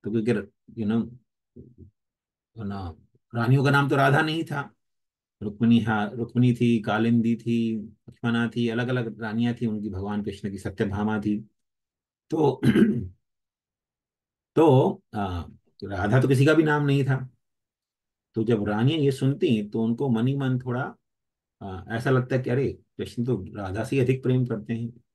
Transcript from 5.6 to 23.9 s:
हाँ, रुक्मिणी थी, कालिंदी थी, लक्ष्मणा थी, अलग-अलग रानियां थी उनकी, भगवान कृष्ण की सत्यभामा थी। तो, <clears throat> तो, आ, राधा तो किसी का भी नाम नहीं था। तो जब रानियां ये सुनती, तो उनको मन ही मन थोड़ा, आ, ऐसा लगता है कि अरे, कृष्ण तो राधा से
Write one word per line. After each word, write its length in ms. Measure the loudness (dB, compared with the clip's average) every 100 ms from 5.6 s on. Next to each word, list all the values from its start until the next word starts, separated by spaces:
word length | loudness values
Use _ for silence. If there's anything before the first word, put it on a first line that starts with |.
| 4 4
हाँ, 300 | 4 -2 -2
रुक्मिणी 400 | -6 -4 2 2
थी, 260 | 4 2 2
कालिंदी 560 | 0 0 2 2 2 -2
थी, 400 | -2 -2 0 -4 -8 -16 -20
लक्ष्मणा 400 | -6 -2 0 -2
थी, 200 | -2 -2
अलग-अलग 520 | -2 -2 -2 -4 -8
रानियां 340 | -8 -2 -2
थी 120 | -2 -4
उनकी, 240 | -4 -6
भगवान 340 | -6 -6 -6
कृष्ण 260 | -6 -8 -10
की 80 | -8
सत्यभामा 640 | -10 -4 -4 -2 -2 -2
थी। 280 | -2 -4 -6 _ _ _ _ _ _ _ _
तो, 300 | 0 0 2
<clears throat> 440 | 2 4 4 2 -6 -14 _ _ _ _ _ _ _ _ _ _ _ _ _
तो, 380 | 4 6 6 4 0 _
आ, 300 | -6 -6 -6 -10 -16 _ _
राधा 360 | -10 -4 2 2
तो 80 | 4
किसी 180 | 4 6
का 80 |
भी 80 | 6
नाम 220 | 4 2
नहीं 200 | 2 2
था। 260 | 2 -2 -4 _ _ _ _ _ _ _ _ _ _
तो 100 | -4
जब 240 | 0 0 0
रानियां 320 | 2 2 2
ये 120 | 0
सुनती, 560 | 2 -2 0 0 0 0
तो 140 | -2
उनको 260 | -2 -2 0
मन 180 | 0 0
ही 100 | 0
मन 220 | -2 -2
थोड़ा, 380 | -2 -6 -6 -10 _ _ _ _ _ _
आ, 220 | -12 -12 -8
ऐसा 220 | -4 0
लगता 260 | 0 2 -2
है 60 |
कि 80 | -2
अरे, 220 | -2 -2
कृष्ण 520 | -6 _ -12 -10 -6
तो 320 | -2 -2 -4 -10
राधा 280 | -8 -6
से 120 | -4